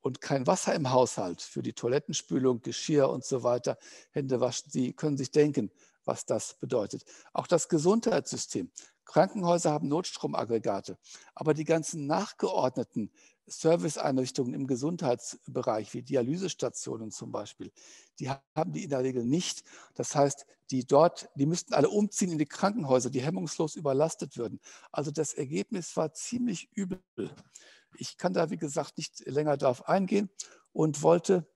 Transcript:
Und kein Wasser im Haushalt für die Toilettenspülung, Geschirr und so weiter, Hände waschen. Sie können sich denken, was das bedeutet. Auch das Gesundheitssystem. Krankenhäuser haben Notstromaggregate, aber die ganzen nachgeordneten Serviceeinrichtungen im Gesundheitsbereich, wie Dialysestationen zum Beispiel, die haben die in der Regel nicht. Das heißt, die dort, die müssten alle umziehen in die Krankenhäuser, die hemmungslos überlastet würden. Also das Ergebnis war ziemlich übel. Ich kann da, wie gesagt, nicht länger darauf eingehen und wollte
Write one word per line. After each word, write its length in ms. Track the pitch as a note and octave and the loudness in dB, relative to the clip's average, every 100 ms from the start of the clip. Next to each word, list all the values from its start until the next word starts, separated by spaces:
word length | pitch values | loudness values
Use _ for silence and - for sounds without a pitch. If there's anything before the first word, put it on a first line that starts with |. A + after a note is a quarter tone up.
Und 200 | - B2+ | -4 -6
kein 260 | - C#3+ B2+ | -2 0 4
Wasser 280 | F#3 - | 2 2
im 160 | E3+ C3+ | 0 2
Haushalt 520 | B2+ B2 - F#2+ E2+ | 4 4 2 -6 -6
für 200 | - - | -8 -8
die 100 | B2 | -8
Toilettenspülung, 880 | A2+ A#2 C3+ - D3 - C3+ C3 A#2+ | -4 0 0 -2 -8 -2 0 2 0
Geschirr 480 | A#2+ A#2+ - D3 C3+ | -4 -8 0 4 4
und 140 | C3 | 2
so 180 | - C3+ | -2 -2
weiter, 360 | A#2+ B2 C3+ - - - - | 0 0 -2 -6 -10 -20 -8
Hände 300 | - C3+ B2+ | -6 0 2
waschen. 300 | B2 A#2 - | 2 -2 -6
Sie 220 | - B2 | -2 -2
können 240 | - D#3 C#3 | -2 -2 -2
sich 140 | C3 | 0
denken, 400 | D3+ D3+ C#3 G#2 _ _ _ | 4 4 4 -2 _ _ _
was 200 | - B2+ | -4 -4
das 300 | - A#2 - - | -2 -2 -4 -10
bedeutet. 460 | C3+ B2 G2 B2 - - - | -2 -2 -2 -8 -14 -20 -8
Auch 140 | - C3+ | -6 0
das 220 | E3+ - | 0 2
Gesundheitssystem. 1000 | E3 D#3 A3 A3+ F3 B2+ B2+ - A2+ F2 - - _ | 2 4 4 2 0 -2 -8 -6 -6 -6 -10 -20 _
Krankenhäuser 680 | - - F#3+ G#3+ F3 F3 E3+ | 0 4 4 4 2 2 2
haben 160 | D3+ D#3+ | 0 0
Notstromaggregate, 1080 | D3+ F3+ - D3+ - A2 A#2 A2+ G2 - F#2 - - - | -2 -2 -6 -4 -4 0 0 0 -4 -6 -16 -16 -20 -20
aber 200 | - D3+ | -6 0
die 100 | D3+ | 0
ganzen 420 | D#3 E3 D3+ E3 C#3+ | 2 0 0 -6 -2
nachgeordneten 1040 | E3+ G#3 - F#3+ F#3+ B2+ - A#2+ - G#2 _ _ _ _ | 0 -2 -2 -2 2 0 0 -4 -4 -6 _ _ _ _
Serviceeinrichtungen 1040 | - E3 E3+ F3 - D3+ C3 B2+ - B2 | 0 4 4 2 -2 0 0 0 -2 -4
im 120 | C#3 C3+ | -2 -2
Gesundheitsbereich, 1300 | B2+ C#3+ F3 D3+ A#2+ - - - B2+ B2+ A2 G#2 | -2 -2 -2 0 0 -2 -14 -8 -4 -2 -2 -4
wie 80 | - | -10
Dialysestationen 1080 | B2 C3+ A#2+ E3+ F#3+ - B2+ - - A#2 A2+ | -2 0 0 -2 -4 -4 -4 -4 -8 -8 -8
zum 180 | - A#2 | -12 -10
Beispiel, 400 | G#2+ G#2 - F2+ _ - - - - | -8 -10 -12 -16 _ -20 -20 -20 -10
die 100 | C#3 | -8
haben 440 | - _ - E3 | -8 _ -4 -4
die 100 | D#3 | -4
in 80 | - | -2
der 140 | C#3 | 0
Regel 200 | C3 B2+ | 0 0
nicht. 380 | A#2 D#3 F3 - - - - | 2 2 0 -8 -12 -20 -20
Das 220 | - B2+ D3+ | -8 -2 4
heißt, 300 | C#3+ - - _ _ | 4 2 -16 _ _
die 120 | C3 | -4
dort, 440 | B2 C#3 E3+ - - - | 4 8 8 4 -16 -2
die 100 | C#3 | 0
müssten 260 | E3+ - | 0 0
alle 160 | D#3 C#3+ | 4 4
umziehen 440 | G#3 G#3 - F#3+ | 4 0 0 -2
in 60 | D#3 | 0
die 80 | D3+ | -2
Krankenhäuser, 640 | - F#3+ A3 C#3+ C3 B2 | 0 0 0 4 4 4
die 120 | C3+ | -2
hemmungslos 540 | C3+ F#3 E3+ - D#3 - | -2 -2 -4 -2 -4 -2
überlastet 600 | D3 C3+ D#3 - C#3+ - | -2 2 2 0 -12 -6
würden. 240 | A#2 A2 - - - | -8 -8 -16 -20 -10
Also 220 | - D3 | -6 -6
das 220 | D3+ D3+ | -4 -4
Ergebnis 600 | - C3 E3 G3+ G3 E3 - | -4 -6 -4 -4 -6 -6 -4
war 160 | D#3+ | -4
ziemlich 560 | - - A#3+ A#3+ F3+ - | -4 -8 -4 -4 -4 -8
übel. 280 | - G3 F#3 _ - G2+ - - - - - _ - | -8 -6 -8 _ -8 -8 -8 -20 -20 -20 -20 _ -14
Ich 200 | - - | -12 -4
kann 140 | F#3 | -2
da, 180 | F#3 D#3+ | 0 -2
wie 80 | E3+ | -2
gesagt, 400 | D#3+ D#3 C#3+ - | -4 -4 -6 -10
nicht 220 | D#3 - | -12 -12
länger 360 | - C#3 D3+ C#3+ | -4 -2 0 2
darauf 320 | C#3 B2 - | 0 0 0
eingehen 400 | F3 F#3 G3+ G#3 _ - - _ | 0 2 0 -2 _ -20 -20 _
und 300 | - D#3+ D3 | 0 0 4
wollte 440 | D#3+ E3+ - F#3 D#3 | 4 4 4 2 2